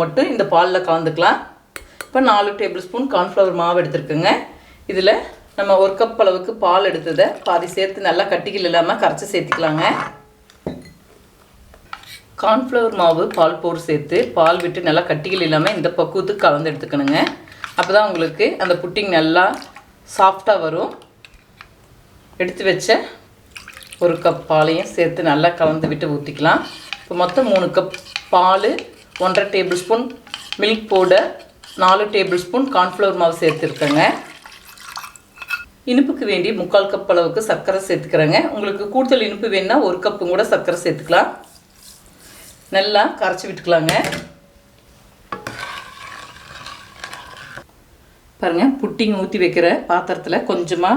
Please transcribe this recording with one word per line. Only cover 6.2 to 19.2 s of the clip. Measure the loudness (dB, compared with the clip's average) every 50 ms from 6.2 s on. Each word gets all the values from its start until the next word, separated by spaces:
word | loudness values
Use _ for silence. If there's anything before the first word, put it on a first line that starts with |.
அளவுக்கு | 2 2 2 0 -4 -8 -6 -2 0
பால் | 2 2 2 2 0
எடுத்ததை | -2 -2 -6 -4 2 2 2 2 0 -6 -4
பாதி | -2 0 0 -2 -2 -4
சேர்த்து | -4 -4 -4 -4 -4 -2
நல்லா | 0 0 0 0 0
கட்டிகள் | -2 -4 -4 -6 -6 -2 -2 0
இல்லாம | 2 2 2 0 0 0
கரைச்சு | 0 -2 -2 -2 -8 -4
சேர்த்துக்கலாங்க. | -4 -4 -2 -2 -4 -2 -2 -2 0 2 0 0 0 0 -6 -8 -12 -18 -20 -20 _ _ _ _ -20 _ _ -12 -12 -12 -16 -20 -20 _ _ _ -20 -20 _ _ _ _ _ _ _ _ -20 -20 -20 -20 _ -20 -20 -20 -20 -20 -20 -20 _ _ -12 -2
கார்ன்ஃப்ளவர் | 0 2 2 2 0 0 0 0 0 2 2 4
மாவு, | 4 4 4 4 0 -2 2 2
பால் | 2 2 2 0
பவுடர் | -4 -4 -4 -4 -4
சேர்த்து | -2 -2 -2 -2 0 0 0 0 0 2
பால் | 4 4 4 4 2 0
விட்டு | -4 -6 -2 -2 0
நல்லா | 0 0 0 0
கட்டிகள் | -4 -4 -2 -4 -2 -2 0
இல்லாம | 0 2 2 2 2 0 0
இந்த | -2 -2 0
பக்குவத்துக்கு | 0 -2 0 -2 -4 -2 -2 -2 2 2
கலந்து | 2 2 2 -2 -4
எடுத்துக்கணுங்க. | -6 -6 -8 -6 -4 -2 0 0 2 2 0 -2 -4 -8 -18 -20 -18 -18 -18 -8 -4 -4
அப்பதான் | -2 4 4 4 4 4
உங்களுக்கு | 0 -2 -2 -4 0 0 0 0 0 -2 0
அந்த | 0 0 0 -2
புட்டிங் | -6 -4 -4 -4 0 0
நல்லா | 2